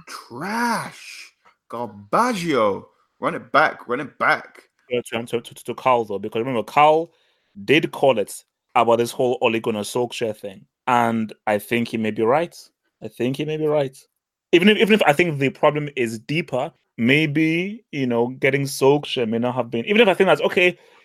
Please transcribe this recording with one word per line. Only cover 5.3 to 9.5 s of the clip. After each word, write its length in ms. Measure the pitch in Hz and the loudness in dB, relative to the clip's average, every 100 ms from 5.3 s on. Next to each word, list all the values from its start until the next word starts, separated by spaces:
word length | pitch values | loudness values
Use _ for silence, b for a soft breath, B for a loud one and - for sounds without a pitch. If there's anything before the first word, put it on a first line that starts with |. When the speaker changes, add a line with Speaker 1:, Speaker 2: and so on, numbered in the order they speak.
| 117 | -8
Speaker 2:
to, 120 | - | -8
to 200 | - - 117 | -14 -12 -4
Carl, 300 | 131 123 107 | 0 0 -2
though, 140 | 98 | -8
because 200 | 104 113 | -6 -6
remember, 240 | 127 120 | -4 -4
Carl 480 | 104 - 151 156 165 _ _ _ _ 104 101 | -2 4 4 4 -2 _ _ _ _ -6 2
did 260 | 147 165 | 2 2
call 260 | - 139 117 | 0 2 2
it 240 | 95 - - _ _ 123 | -2 -10 -20 _ _ 2
about 220 | 117 117 | 4 2
this 140 | 117 | 0
whole 260 | - 127 123 | -2 -2 0
Ole 180 | 123 | 0